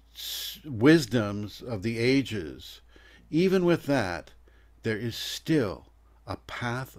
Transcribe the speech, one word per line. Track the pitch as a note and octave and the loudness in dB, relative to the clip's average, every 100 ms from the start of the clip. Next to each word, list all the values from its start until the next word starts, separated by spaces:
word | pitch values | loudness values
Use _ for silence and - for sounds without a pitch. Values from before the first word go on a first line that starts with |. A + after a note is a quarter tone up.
| _ | _
s-, | - - - - - | -14 -12 -10 -10 -12
wisdoms | D#3 A2+ C3+ E3 A#2+ B2 G#2 G2+ G#2 - | -10 4 8 8 6 0 0 -4 -8 -10
of | B2+ G#2+ | -8 -6
the | A2+ A2+ | -4 0
ages, | A#2+ C3+ G#2+ G#2+ D2+ C2 - - - - - - - | 2 2 0 -6 -8 -12 -18 -20 -20 -20 -20 -20 -2
even | D#3 F#3 F#3+ | 2 4 4
with | F3 E3 - | 4 2 2
that, | B2+ F#2+ E2+ - - - - - - | 0 0 -4 -8 -20 -20 -20 -20 -8
there | A2+ G#2 | -4 -4
is | A#2 | -4
still | - - - - D#3 G#2 C2+ - _ _ _ - | -8 -8 -10 0 0 2 -4 -12 _ _ _ -12
a | F#2 | -12
path | - - A#2+ B2 C3 | -10 -6 -4 -4 -8